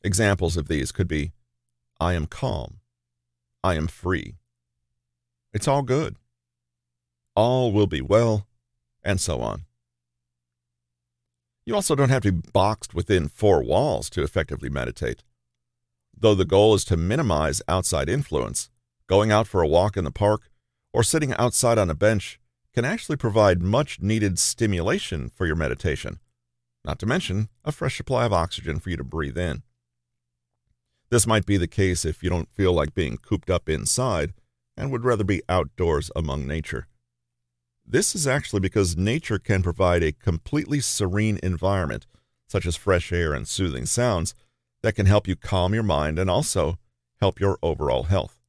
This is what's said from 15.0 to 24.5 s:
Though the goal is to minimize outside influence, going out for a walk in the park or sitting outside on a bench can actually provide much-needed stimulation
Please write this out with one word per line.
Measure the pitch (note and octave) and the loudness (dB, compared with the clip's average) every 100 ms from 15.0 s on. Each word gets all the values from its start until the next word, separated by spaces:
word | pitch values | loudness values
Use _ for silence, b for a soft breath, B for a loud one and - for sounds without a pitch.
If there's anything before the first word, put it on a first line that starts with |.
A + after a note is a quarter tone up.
| A#1+ A1+ _ _ _ _ _ _ _ _ _ - | -8 -8 _ _ _ _ _ _ _ _ _ 2
Though | A2 | 4
the | G2+ F2 | 4 4
goal | F#2+ G#2+ | 6 6
is | G2+ - | 4 2
to | F2+ | 0
minimize | E2+ A#2 C3+ D2+ D2+ C#2+ - | 0 0 0 2 0 -2 -2
outside | F#2 F2+ D2+ C#2 | -2 0 -2 0
influence, | B2+ C#3+ D2 A1 - - _ _ _ _ | -2 -2 -4 -4 -6 -10 _ _ _ _
going | G2 A2 | 2 4
out | G#2+ G2 | 2 2
for | G2 | 2
a | D#2 | 4
walk | E2 G2+ G2 | 4 2 0
in | |
the | D#2 | -6
park | - G#2 G#2 _ _ _ _ _ | 0 0 0 _ _ _ _ _
or | - | 0
sitting | A2+ D#3+ D3 | 2 0 -2
outside | - B2 - A#2+ A2+ | 0 0 2 2 2
on | F#2 | 2
a | |
bench | D2+ G#2 A2 - - _ _ _ | 2 2 2 -4 -16 _ _ _
can | - | -4
actually | B2 A3+ - D3 | -2 -4 -6 -4
provide | A#2 G#2+ G#2 F2 | 0 4 6 4
much-needed | F2+ A#2+ D3 - G2 A2 G#2 F2 | 2 0 0 -4 -2 0 0 0
stimulation | - | -2